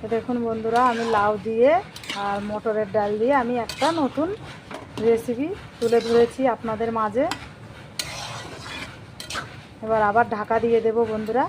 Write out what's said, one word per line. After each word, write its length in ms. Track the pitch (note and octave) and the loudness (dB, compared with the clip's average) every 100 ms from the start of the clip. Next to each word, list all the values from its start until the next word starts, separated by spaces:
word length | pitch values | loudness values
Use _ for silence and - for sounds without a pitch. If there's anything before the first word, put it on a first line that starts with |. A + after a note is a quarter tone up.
এ 20 | A3 | -2
দেখুন 280 | A3+ A3+ B3 A#3 | -4 -2 -2 0
বন্ধুরা, 320 | A3 A3 A#3 B3+ | -2 2 4 4
আমি 120 | A#3 A#3 A3 | 2 0 2
লাউ 160 | G#3 G#3+ G3 | 2 0 -2
দিয়ে 240 | A3+ B3+ E4+ G#4 - - G3 G3+ | 4 6 6 0 -14 -10 -4 -2
আর 100 | G3+ G#3 | -2 -4
মটরের 380 | G#3 A3+ G#3+ G#3 G#3 | -4 -2 -2 0 0
ডাল 140 | G#3 G#3+ | 0 0
দিয়ে 160 | A#3 C#4+ | 2 2
আমি 120 | A#3 B3 | 2 -2
একটা 240 | A3 - C#4 | -4 0 0
নতুন 360 | E4+ C4 - D#4+ G#4+ - - - - - - A3 | 2 0 0 -4 -4 -10 -16 -14 -14 -12 -2 2
রেসিপি 420 | A3+ A#3 A#3 D4+ G4+ - - | 2 0 -4 -4 -6 -12 -4
তুলে 180 | A#3 A#3 | 2 2
ধরেছি 400 | A3 A#3 A#3 - C4 | 4 4 4 4 0
আপনাদের 360 | A3 A3+ A3 A3+ | 0 -4 -2 -2
মাঝে। 320 | A3+ G#3+ G#3+ D#4+ - - - - - - - - - - - - - - - - - - - - - - - - - | 0 0 2 0 -2 -12 -18 -18 -18 -18 -10 -8 -8 -10 -10 -12 -14 -12 -12 -12 -16 -20 -16 -10 -10 -10 -14 -18 -12
এবার 160 | A3 A3 | -2 2
আবার 240 | G#3 G#3 A#3 G#3+ | 4 4 2 0
ঢাকা 200 | G#3 A3+ | 0 0
দিয়ে 140 | A#3 A#3 | 4 4
দেব 160 | A3 A3 A3+ | 4 2 0
বন্ধুরা 320 | G#3+ G#3+ A#3 | -2 -2 0